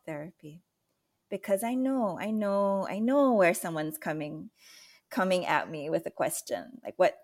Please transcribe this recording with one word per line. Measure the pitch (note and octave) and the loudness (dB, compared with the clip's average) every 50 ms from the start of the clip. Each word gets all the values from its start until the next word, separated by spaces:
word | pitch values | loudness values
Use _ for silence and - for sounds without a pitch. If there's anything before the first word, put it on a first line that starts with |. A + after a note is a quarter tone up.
| _ | _
therapy, | - D#3 D3 D3+ D#3+ - _ - D3+ D3+ F3 _ _ _ _ _ _ _ _ _ _ _ _ _ _ | -12 -10 -10 -10 -12 -14 _ -20 -20 -20 -20 _ _ _ _ _ _ _ _ _ _ _ _ _ _
because | - F#3+ - - G3+ G3 A3+ | -10 -8 -2 0 0 0 0
I | A#3 B3 | -2 -2
know, | B3+ C4 C4 C4+ C4 A#3 G3+ E3 - | 0 0 0 0 0 0 0 -2 -2
I | - G#3 | -4 -4
know, | A3 G#3+ G#3 G3+ G3 G3+ G3+ G3 G3 G3 F#3+ - | -2 0 0 0 2 2 2 2 2 0 -2 -4
I | - G3 | -4 -2
know | A3 A#3+ C4+ C#4+ C#4+ C4+ B3 | 0 2 4 6 6 6 6
where | G#3+ F#3 E3 D#3+ | 8 6 6 6
someone's | - - F#3 E3 D#3 D3+ D#3 D#3 - | 2 -2 -4 -4 -2 -4 -4 -6 -6
coming, | - F3+ D#3 D#3 D3 D3+ D#3 D#3 - - - _ _ - - - - - - _ _ _ | -6 -4 -4 -4 -6 -8 -8 -10 -12 -14 -18 _ _ -20 -20 -20 -20 -20 -20 _ _ _
coming | - - - F#3+ F#3 F3+ - | -2 0 2 2 2 2 2
at | - D#3+ D3 - F3+ | 2 2 0 0 0
me | E3 D#3 C#3+ D3+ | -6 -8 -6 -2
with | D#3+ E3 D#3+ | -2 -2 -4
a | - | -4
question, | - - - B2+ - - - - B2 F#2 - - - - - | -4 -2 -2 -2 -2 -6 -6 -6 -8 -8 -8 -10 -16 -16 -14
like, | - - - | -14 0 2
what, | F#3 - - - | 2 2 2 0